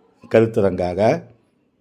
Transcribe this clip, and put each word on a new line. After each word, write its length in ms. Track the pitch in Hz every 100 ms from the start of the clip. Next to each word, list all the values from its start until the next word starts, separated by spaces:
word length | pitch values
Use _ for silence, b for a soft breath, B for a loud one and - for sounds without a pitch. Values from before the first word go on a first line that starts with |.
| _ _ - 113
கருத்தரங்காக 880 | 113 - 98 90 87 90 110 165 - _ _ _ _ _